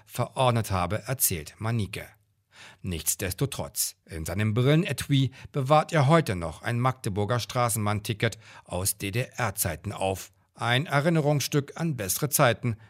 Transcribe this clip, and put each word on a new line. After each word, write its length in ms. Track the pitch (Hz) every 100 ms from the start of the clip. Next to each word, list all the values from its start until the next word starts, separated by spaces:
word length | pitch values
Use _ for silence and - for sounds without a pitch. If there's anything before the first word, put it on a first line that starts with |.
| -
verordnet 640 | - 120 - 127 117 107
habe, 380 | 95 87 104 -
erzählt 480 | 135 - 87 73 -
Manike. 460 | 110 117 95 - - _ _ _ _ - - -
Nichtsdestotrotz, 1120 | 98 82 - - 92 - 139 - 90 - - - _
in 180 | 82
seinem 300 | 80 90 107
Brillenetui 760 | 107 127 156 - 143 - 139 131 - -
bewahrt 400 | 147 131 151 160
er 160 | 160 131
heute 260 | 165 151 92
noch 260 | 82 78
ein 180 | - 120
Magdeburger 580 | 127 127 117 95 104 123
Straßenbahnticket 1000 | - 127 120 110 104 104 - 107 117 - - -
aus 340 | - 90 95 -
D-D-R-Zeiten 920 | 98 104 127 - 120 - 92 78 -
auf. 400 | - 95 95 - _ _
„Ein 320 | - 113 123 170
Erinnerungsstück 880 | 143 147 165 143 147 - 147 139 -
an 200 | 165 127
bessere 320 | 95 - 147
Zeiten“, 480 | - 131 113 123 107 -